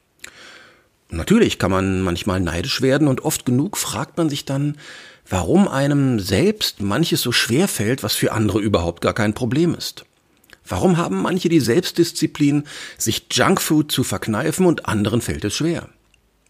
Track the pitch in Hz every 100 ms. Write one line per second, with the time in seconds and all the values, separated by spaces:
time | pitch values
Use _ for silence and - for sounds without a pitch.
0 | _ _ - - - - - _ _ _
1 | - 82 - 233 151 - 95 95 95 92
2 | 95 87 101 92 82 85 139 - 131 143
3 | 151 131 156 - - 123 180 - - 101
4 | 151 - 160 143 - 139 147 143 - -
5 | - - - 92 85 170 202 135 143 143
6 | 135 113 95 98 196 214 - - 101 117
7 | 170 156 123 - - 127 196 - 104 -
8 | 104 - 135 110 107 110 104 95 85 -
9 | - 101 107 107 120 139 170 - - -
10 | - _ _ _ _ - - 90 170 170
11 | 170 190 - 180 175 165 113 185 - -
12 | 170 - 156 - 143 147 143 - - -
13 | 113 - - - 135 196 - 151 151 -
14 | - 98 - 107 160 151 180 147 - 107
15 | 104 113 - 71 104 - 160 156 - _
16 | _ _ _ _ _